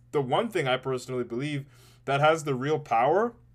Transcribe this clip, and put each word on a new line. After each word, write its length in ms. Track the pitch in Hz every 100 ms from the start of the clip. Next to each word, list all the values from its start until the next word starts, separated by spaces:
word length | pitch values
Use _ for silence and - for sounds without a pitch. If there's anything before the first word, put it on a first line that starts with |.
| _
the 100 | 151
one 280 | 127 151 226
thing 180 | 185 135
I 80 | 127
personally 480 | 135 127 - 127
believe 400 | 120 117 147 143 135 - - -
that 160 | - 139
has 240 | 151 165
the 100 | 147
real 240 | 131 135 151
power 560 | 143 117 131 175 240 - -